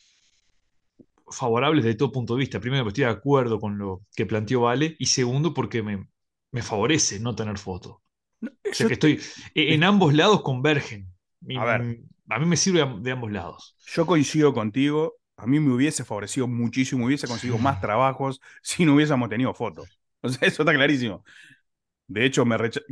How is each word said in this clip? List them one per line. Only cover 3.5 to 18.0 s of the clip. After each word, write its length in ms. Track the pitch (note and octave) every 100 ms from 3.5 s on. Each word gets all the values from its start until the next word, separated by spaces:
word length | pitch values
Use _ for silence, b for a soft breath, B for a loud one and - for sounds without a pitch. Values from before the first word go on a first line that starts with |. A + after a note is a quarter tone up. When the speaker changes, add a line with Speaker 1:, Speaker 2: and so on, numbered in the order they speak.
| G#2+
Speaker 1:
con 180 | G#2+ G2+
lo 240 | G2+ F#2 - -
que 100 | G#2+
planteó 360 | A2 G#2+ B2+
Vale, 340 | A#2 B2+ D#3 D#3+
y 60 | B2+
segundo, 460 | - B2 C3+ E3
porque 280 | C#3 A2 A#2
me, 240 | G#2 G2 G2 _ _ _ _
me 100 | A#2+
favorece 580 | - G#2+ A#2 D#3 - G#2
no 160 | A#2 A2+
tener 220 | G#2+ G2
foto. 440 | G2 F#2 - - _ _ _ -
Speaker 2:
No, 100 | A3+ _ G4+
Speaker 1:
O 20 | -
sea, 100 | A3+
Speaker 2:
yo 20 |
Speaker 1:
que 60 | A#2+
estoy, 260 | D3+ C3+ B B B -
e-, 180 | D3
en 100 | D#3
ambos 300 | F3+ G#3 E3
lados 280 | D3+ G3 G3+
convergen. 640 | - B2+ D3 D3 - G#2 F#2+ - _ _ B2+
Y 120 | B2+
Speaker 2:
A 60 | A#2
ver. 260 | A2 A#2 A#2 - _ -
Speaker 1:
a 100 | A2
mí 60 | E3+
me 120 | F3
sirve 220 | F#3+ F3
de 40 | C#3
am-, 180 | G#2
de 80 | B2
ambos 200 | B2+ A2
lados. 460 | G2+ E2+ - - _ -
Speaker 2:
Yo 200 | - D#3+
coincido 480 | E3+ C3 D#3 D3
contigo. 600 | A#2 G#2+ C3 C#3+ D3+ E3 - _ -
A 100 | G#2+
mí 120 | D3
me 140 | D3
hubiese 320 | B2 D3+ D3+ A#2+
favorecido 420 | G#2 G2+ C3+ B2
muchísimo, 580 | A#2+ A#2 A#2+ C3 C3 A#2
hubiese 220 | D3 -
conseguido 300 | A2+ B2 A#2
Speaker 1:
Sí. 20 |
Speaker 2:
más 200 | C3+ G2
trabajos 640 | G#2 A2